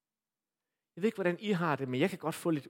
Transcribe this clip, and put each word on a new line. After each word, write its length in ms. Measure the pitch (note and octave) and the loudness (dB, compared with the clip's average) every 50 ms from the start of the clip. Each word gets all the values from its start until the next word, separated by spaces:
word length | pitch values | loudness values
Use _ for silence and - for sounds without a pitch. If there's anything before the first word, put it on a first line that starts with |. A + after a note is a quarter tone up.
| _ _ _ _ _ _ _ _ _ _ _ _ _ _ _ _ _ _ _ | _ _ _ _ _ _ _ _ _ _ _ _ _ _ _ _ _ _ _
Jeg 60 | - | 0
ved 60 | F3 | 0
ikke, 80 | A3+ A3 | 0 0
hvordan 240 | - F#3+ F3 F3 E3+ | 2 0 0 0 0
I 120 | A3 G#3 | 0 0
har 240 | G#3 E3 F3 E3 D3 | 0 2 2 2 2
det, 120 | B2+ C3+ | 0 0
men 120 | B2+ B2+ B2+ | -2 2 2
jeg 100 | D#3 G3 | 2 2
kan 100 | F#3 - | 0 -2
godt 160 | - D3+ - | -4 -4 -6
få 140 | - - F3 | -2 0 0
lidt 180 | D#3+ C#3+ B2+ | 0 0 -2